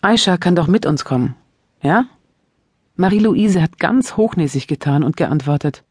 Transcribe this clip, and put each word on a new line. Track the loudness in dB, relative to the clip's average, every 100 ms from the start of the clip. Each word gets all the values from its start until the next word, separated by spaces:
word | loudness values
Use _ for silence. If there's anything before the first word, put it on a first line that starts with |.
Aisha | 2 2 2 0
kann | 2 0
doch | 2
mit | 0
uns | 0 -4
kommen, | -2 -2 -2 -6 _ _ _ _
ja?“ | 0 0 0 _ _ _ _ _ _ _ _ -2
Marie-Louise | 0 2 2 2 2 2
hat | 0 -2
ganz | -2 0 -2 -2
hochnäsig | -2 0 -2 -4 -6
getan | -6 0 0
und | 0 -2
geantwortet | -2 -2 -2 -2 -2 -6 _